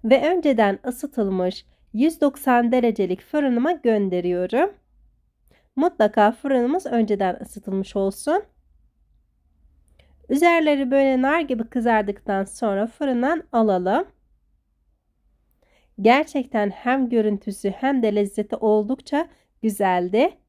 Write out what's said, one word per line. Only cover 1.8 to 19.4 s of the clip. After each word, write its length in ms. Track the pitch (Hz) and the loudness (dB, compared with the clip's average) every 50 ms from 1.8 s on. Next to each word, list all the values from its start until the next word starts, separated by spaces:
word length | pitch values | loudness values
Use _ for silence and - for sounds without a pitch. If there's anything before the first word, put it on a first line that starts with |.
| _ _ - | _ _ -4
yüz 280 | 208 262 320 320 - | 0 0 0 0 0
doksan 500 | 302 285 277 - - 269 247 240 240 233 | -2 -2 -2 -2 0 2 2 2 2 2
derecelik 500 | 247 254 240 233 220 - 196 180 180 - | 0 2 0 0 0 0 -2 -2 -2 -6
fırınıma 500 | - _ - 302 294 269 240 233 247 311 | -6 _ -4 -2 0 0 0 0 0 0
gönderiyorum. 1000 | 359 302 - 240 220 208 202 190 180 180 175 180 180 175 180 185 - 254 330 403 403 _ _ _ _ _ _ _ _ _ _ _ _ _ _ _ _ _ _ _ _ | -2 0 0 0 2 2 0 0 -2 -2 -2 -2 -2 -2 -2 -2 0 0 0 0 -2 _ _ _ _ _ _ _ _ _ _ _ _ _ _ _ _ _ _ _ _
Mutlaka 560 | 262 294 359 349 - 226 208 - 226 208 208 | 0 0 0 2 2 0 0 4 4 4 4
fırınımız 540 | 240 - - 277 269 254 240 247 294 381 - | 2 0 -4 -2 0 0 0 0 -2 -2 -4
önceden 520 | 262 247 233 220 208 214 196 196 185 180 - | -2 0 0 0 0 0 0 0 -2 -2 -4
ısıtılmış 540 | - - - 208 - - 190 190 196 - - | -10 -16 -16 -16 -10 -6 -6 -6 -6 -4 -4
olsun. 480 | 202 196 196 190 - - 294 320 392 427 _ _ _ _ _ _ _ _ _ _ _ _ _ _ _ _ _ _ _ _ _ _ _ _ _ _ _ _ _ _ _ _ _ _ _ _ - | -2 -2 -2 -4 -4 -4 -2 -2 -2 -2 _ _ _ _ _ _ _ _ _ _ _ _ _ _ _ _ _ _ _ _ _ _ _ _ _ _ _ _ _ _ _ _ _ _ _ _ -4
Üzerleri 600 | 254 285 339 349 339 330 320 302 294 277 277 247 | 0 2 4 4 4 4 2 2 0 0 0 0
böyle 300 | 269 277 269 269 262 254 | 2 2 2 2 2 2
nar 200 | 254 269 302 339 | 2 0 0 0
gibi 220 | 330 269 254 226 226 | -2 -2 -4 -6 -6
kızardıktan 800 | - - 254 226 240 226 214 208 196 202 - _ - 202 190 196 | -6 -4 -2 0 2 2 2 0 -2 -6 -8 _ -4 -4 -4 -4
sonra 440 | 196 - - - 220 196 196 208 | -6 -8 -4 -4 -2 0 -2 -2
fırından 560 | 226 - _ 302 277 254 240 247 277 339 320 339 _ | -4 -6 _ -4 -2 -2 0 0 0 -2 -4 -6 _
alalım. 560 | - 240 226 214 190 180 180 185 208 285 403 - _ _ _ _ _ _ _ _ _ _ _ _ _ _ _ _ _ _ _ _ _ _ _ _ _ _ _ _ _ _ _ _ _ _ _ _ _ - | 0 0 2 2 2 0 0 0 0 0 -2 -4 _ _ _ _ _ _ _ _ _ _ _ _ _ _ _ _ _ _ _ _ _ _ _ _ _ _ _ _ _ _ _ _ _ _ _ _ _ 2
Gerçekten 680 | 196 220 240 277 311 311 - 285 247 - - 220 208 202 | 4 4 4 4 2 -2 -4 -6 -6 -2 -2 -2 -2 -2
hem 400 | 202 - - 247 254 269 262 233 | -4 -6 -2 -2 0 0 0 0
görüntüsü 600 | 240 226 214 214 208 196 - - 196 - - 196 | 0 0 2 0 -2 -2 -4 -8 -10 -4 -6 -6
hem 340 | 196 - - 262 285 262 226 | -4 -2 -2 0 0 2 0
de 120 | 214 208 | 2 2
lezzeti 400 | 208 208 196 - - 208 - - | 0 -2 -2 -2 -6 -6 -6 -6
oldukça 720 | - - 220 214 214 214 208 262 262 - - - 285 339 - - _ | -2 0 2 2 2 2 -2 -6 -6 -6 -4 -2 -2 -2 -4 -10 _